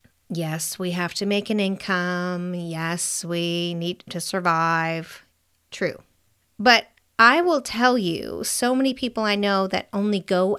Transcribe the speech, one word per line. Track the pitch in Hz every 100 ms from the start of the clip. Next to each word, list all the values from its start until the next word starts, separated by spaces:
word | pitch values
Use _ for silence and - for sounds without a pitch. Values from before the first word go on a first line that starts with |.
| _ _ -
Yes, | 170 160 160 - -
we | 185
have | 175 175
to | - 202
make | 202 202
an | 214
income. | 196 190 - 185 180 180 180 180 175
Yes, | 180 170 160 165 170 - -
we | 170 170 170 170 175
need | 170 170 180 -
to | 175
survive. | - 190 175 165 165 165 165 165 160 - - _ _ _ _
True. | - 170 - - _ _ _ _ -
But | 214 226 - _ _ -
I | 226 285
will | 349 302
tell | - 220 254 247
you, | 180 160 57 87
so | - - 247
many | 262 269
people | 254 247 226
I | 214
know | 202 202 196 190
that | 185 -
only | 202 208 202
go | 170 180 185